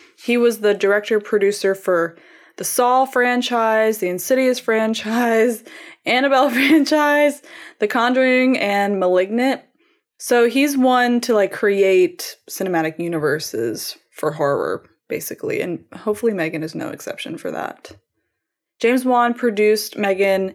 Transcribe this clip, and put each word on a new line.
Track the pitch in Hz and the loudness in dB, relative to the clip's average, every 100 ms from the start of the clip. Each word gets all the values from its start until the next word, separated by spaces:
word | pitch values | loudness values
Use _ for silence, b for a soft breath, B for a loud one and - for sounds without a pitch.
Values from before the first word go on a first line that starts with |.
| b b | b b
He | - 240 | -2 2
was | 240 214 | 2 2
the | 208 | 0
director | 196 196 208 208 220 | 2 2 0 0 -2
producer | 208 208 196 202 190 190 | 0 0 0 0 -2 -2
for | - 175 165 - B B B - | 0 0 0 -6 B B B -12
the | |
Saw | 185 - 247 254 262 | -6 0 2 2 2
franchise, | 254 247 247 247 240 220 220 220 220 | 0 0 0 -2 0 2 2 0 0
the | 180 | -4
Insidious | 180 - 262 254 247 | -4 0 2 2 0
franchise, | - 220 220 220 214 233 240 226 240 220 - B B | 0 0 0 -4 -4 -2 2 2 2 -2 -10 B B
<laughs> | B - | B -2
Annabelle | 247 269 262 269 | 0 2 4 2
franchise, | 240 277 311 285 302 294 294 294 285 B B B B | 2 4 4 4 2 2 4 2 0 B B B B
The | 208 | -2
Conjuring, | 247 240 254 262 254 254 254 | 0 2 2 2 4 2 2
and | 202 202 202 196 | 0 0 0 0
Malignant. | 185 180 190 226 262 254 _ _ _ _ _ - | 2 2 2 0 0 -2 _ _ _ _ _ -12
So | - 240 240 | 0 2 4
he's | 247 285 277 | 2 0 2
one | 254 247 240 240 | 2 4 2 0
to, | 240 | 0
like, | 214 196 | 0 0
create | - 208 196 190 185 175 - - - - | 0 0 2 4 4 2 -2 -16 -16 -16
cinematic | - 190 165 160 160 | -8 -4 -2 -2 -4
universes | 170 160 151 156 - 113 117 107 - - _ | -6 -4 -2 -4 -6 -6 -6 -6 -10 -14 _
for | - 151 | -6 -6
horror, | 156 143 131 78 90 _ _ - | -2 -2 -2 -4 -6 _ _ -10
basically, | - 160 - - 120 | -8 -8 -10 -6 -4
and | 165 175 - | -4 -8 -12
hopefully | - 220 208 233 | -10 -6 -2 -2
Megan | 196 160 160 | -2 -4 -6
is | 156 160 | -8 -8
no | - | -10
exception | - - - - - | -10 -12 -12 -12 -10
for | 90 | -10
that. | 71 92 - - 98 _ _ _ _ _ _ _ - | -8 -10 -12 -20 -20 _ _ _ _ _ _ _ -4
James | 233 254 | 0 0
Wan | 254 240 240 | 2 2 2
produced | 240 240 202 214 214 - - | 0 -2 2 2 2 -2 -4
Megan | 202 190 196 190 190 | -2 0 2 0 -2